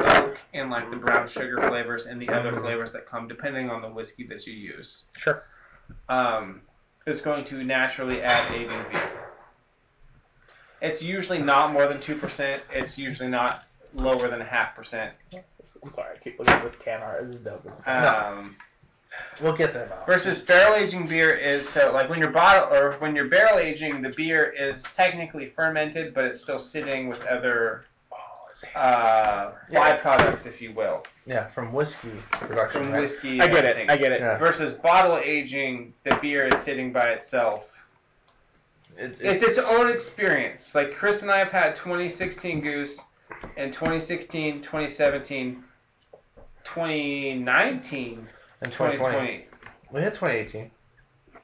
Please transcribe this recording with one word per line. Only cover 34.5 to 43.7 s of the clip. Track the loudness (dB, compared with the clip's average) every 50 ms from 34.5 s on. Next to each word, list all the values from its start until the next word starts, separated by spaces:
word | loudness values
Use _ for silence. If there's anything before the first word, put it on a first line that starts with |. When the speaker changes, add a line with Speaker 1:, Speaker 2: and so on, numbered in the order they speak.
| 2 2 -2 -4 -4
Speaker 1:
bottle | 0 4 6 6 8 6 6 4 2
aging, | 0 0 -2 -2 -4 -4 -4 -4 -4 -4 -4 -8 -10 -14 -18 _ -6
the | -6 -6 -4 -4
beer | -2 0 0 2
is | 2 0 0
sitting | -2 -4 -6 -6 -6 -2
by | 0 2 2 2
itself. | 0 -2 -4 -4 -2 0 0 0 -2 -4 -8 -14 _ -20 -20 _ _ _ _ _ _ _ _ _ _ _ _ _ _ _ _ _ _ _ _ _ -14
Speaker 2:
It, | -12 -12 -12 -10 -4
Speaker 1:
It's | -2 0 2 4 4
Speaker 2:
it's |
Speaker 1:
its | 4 4 4
own | 2 4 6 6 6 4
experience. | 4 0 -4 -8 -6 -2 0 2 2 2 0 -4 -6 -10 -14 -2 0
Like, | 0 0 0 -2
Chris | 0 0 2 2 0
and | 2 2
I | 4 4
have | 4 2 2
had | 2 2 2 2
twenty | -2 -4 -4 -4 -2 -2 -4
sixteen | -4 -6 -6 -6 -6 -6 -6 -6 -4 -4 -4
Goose | -4 -4 -4 -6 -8 -10 -14 -18 -20 _ _ _ -20 -18 -16 -16 -14 -10 -8
and | -8 -8